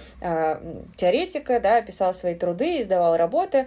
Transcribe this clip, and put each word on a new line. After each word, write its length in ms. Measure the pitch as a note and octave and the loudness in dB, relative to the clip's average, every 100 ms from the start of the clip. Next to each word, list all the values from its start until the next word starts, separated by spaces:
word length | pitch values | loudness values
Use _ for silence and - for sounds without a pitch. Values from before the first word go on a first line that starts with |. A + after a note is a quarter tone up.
| - - | -20 -8
э, 360 | F3+ D#3+ D#3+ - E3 A2+ - - | -4 0 0 -2 -8 -14 -14 -2
теоретика, 640 | F3+ B3 F#4 D4 - A#3+ | 2 2 0 -4 0 0
да, 220 | G3 A#3 | 4 2
писал 320 | G#3+ - F#3 | 2 -2 -2
свои 200 | F#3 F3+ F3 | 0 -4 -2
труды, 440 | F3+ F3 D#4+ D#4+ | -2 -2 -2 -2
издавал 360 | G3 F#3 E3+ E3 | 0 2 4 4
работы. 500 | E3+ D4 F4+ C4+ | 2 0 0 0